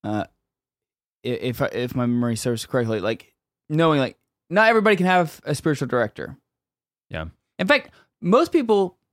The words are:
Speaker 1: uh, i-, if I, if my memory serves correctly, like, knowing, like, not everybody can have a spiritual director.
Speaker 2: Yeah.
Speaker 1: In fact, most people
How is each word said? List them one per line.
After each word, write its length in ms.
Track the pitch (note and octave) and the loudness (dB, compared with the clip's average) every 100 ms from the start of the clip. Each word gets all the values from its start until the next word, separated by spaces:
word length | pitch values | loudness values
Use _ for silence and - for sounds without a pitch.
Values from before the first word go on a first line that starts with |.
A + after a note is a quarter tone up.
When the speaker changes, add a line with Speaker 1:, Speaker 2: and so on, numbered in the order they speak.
| G2+ | -8
Speaker 1:
uh, 180 | G#2+ - _ _ _ _ _ _ _ _ _ A#2+ | -6 -8 _ _ _ _ _ _ _ _ _ -8
i-, 20 | |
if 340 | B2 B2+ A#2 | -6 -4 -4
I, 40 | C#3 | -4
if 280 | G#2+ B2 | -4 -6
my 120 | B2+ A#2+ | -2 -2
memory 320 | A#2+ A#2+ A2+ | 0 -2 -2
serves 280 | B2+ A#2 - | -4 -4 -4
correctly, 360 | B2+ A2+ A2 | -2 -2 -2
like, 320 | F#2+ A2+ - _ _ _ - | -4 -6 -10 _ _ _ -6
knowing, 300 | D3+ E3 D3 | 0 2 2
like, 180 | C3 - _ _ - | -2 -6 _ _ -4
not 200 | F3 A3 | 2 4
everybody 260 | A3+ G#3+ G3 | 4 4 2
can 120 | F3+ | 4
have 340 | F#3 E3 - | 2 2 -4
a 100 | - D3 | -6 -4
spiritual 320 | E3 C#3+ C3 | -2 -2 -2
director. 480 | B2+ A2 - - C3 _ _ _ _ _ _ _ | -2 -2 -4 -14 -14 _ _ _ _ _ _ _
Speaker 2:
Yeah. 160 | - D#2+ - _ - | -10 -10 -14 _ -4
Speaker 1:
In 80 | F#3 | 0
fact, 240 | D4 - _ _ _ | 0 -2 _ _ _
most 300 | F3 A3+ E4 | 2 2 4
people 460 | E4+ A#3 G#3 F#3 - _ | 2 2 2 0 -4 _